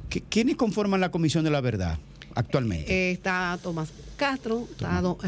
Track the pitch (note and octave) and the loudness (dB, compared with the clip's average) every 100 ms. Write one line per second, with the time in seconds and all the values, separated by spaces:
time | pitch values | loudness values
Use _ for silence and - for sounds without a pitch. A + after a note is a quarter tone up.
0 | - - - G#3+ B3+ - A3+ G#3 G3+ F#3+ | -6 -6 0 2 4 2 2 2 2 2
1 | F3+ F3+ D#3 E3 D#3 D3 B2 G#2+ F2 D#2 | 2 2 2 2 2 2 2 0 0 -2
2 | - - - - - C#3+ A#2 E2 D2 F#3 | -8 -18 -6 -2 0 2 2 0 0 2
3 | F#3 F3+ F#3+ F#3 F3+ F3+ F3+ D#3+ D#3 - | 2 0 0 0 0 -2 -4 -4 -6 -8
4 | - - C#4 C4 A3 A#3 - - F3 F3+ | -12 -2 -2 0 -2 -4 -4 -6 -2 2
5 | F3+ F3+ | 2 0